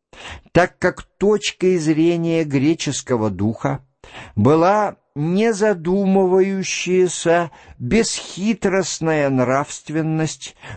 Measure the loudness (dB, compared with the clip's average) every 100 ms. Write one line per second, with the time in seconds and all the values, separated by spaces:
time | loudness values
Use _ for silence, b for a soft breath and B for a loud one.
0 | _ -20 B B B 2 2 0 -4 -4
1 | -12 -2 0 0 -2 -2 0 2 2 2
2 | 2 2 0 -2 0 0 2 0 -2 -6
3 | -4 -2 -2 -2 -4 -2 -4 -6 -10 _
4 | -20 B B 0 4 4 4 2 0 -6
5 | _ -6 -2 0 0 0 0 0 -2 0
6 | 2 2 4 4 2 0 -4 -6 0 2
7 | 2 0 0 2 0 B B B 0 0
8 | 0 -4 -10 -6 -2 0 0 0 -2 -4
9 | -2 0 2 2 0 0 -2 -10 -8 -4
10 | -2 -2 -4 -6 -16 -18 B